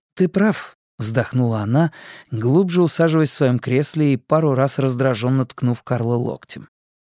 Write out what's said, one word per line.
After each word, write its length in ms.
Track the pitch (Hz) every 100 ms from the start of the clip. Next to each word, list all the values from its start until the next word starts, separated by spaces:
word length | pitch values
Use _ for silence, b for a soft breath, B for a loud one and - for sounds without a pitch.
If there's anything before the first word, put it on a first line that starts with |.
| _ -
ты 120 | 185
прав", 500 | 190 214 - - _ _ -
вздохнула 600 | 110 120 113 127 120 110
она, 320 | 104 131 165 B B B B
глубже 500 | 110 117 156 190 175
усаживаясь 480 | 170 - 165 160 147
в 40 |
своем 260 | - 135 123
кресле 540 | - 127 147 156 151
и 40 | 131
пару 380 | - 156 156 131
раз 240 | 135 -
раздраженно 680 | 131 123 135 113 123 131 127
ткнув 380 | - 127 120
Карла 320 | - 120 117 120
локтем. 540 | 117 - - - - _ _ _